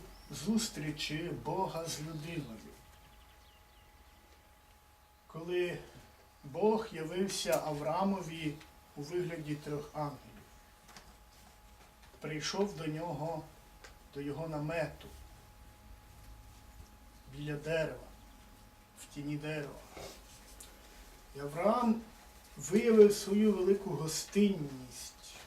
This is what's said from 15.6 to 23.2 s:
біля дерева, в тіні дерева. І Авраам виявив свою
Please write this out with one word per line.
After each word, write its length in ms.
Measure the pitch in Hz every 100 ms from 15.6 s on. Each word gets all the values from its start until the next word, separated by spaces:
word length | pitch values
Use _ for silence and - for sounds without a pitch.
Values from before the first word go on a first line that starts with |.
| - - - - - - - - - - - - - - - - - 135
біля 180 | 147
дерева, 520 | 147 156 160 151 127 - - - - - - - - - -
в 140 | -
тіні 220 | 147 143 147
дерева. 440 | 151 156 143 - - - - - - - - - - - - - - - - 139
І 40 |
Авраам 600 | 143 151 196 240 233 220 - - - - - -
виявив 580 | 147 202 233 220 208
свою 380 | 202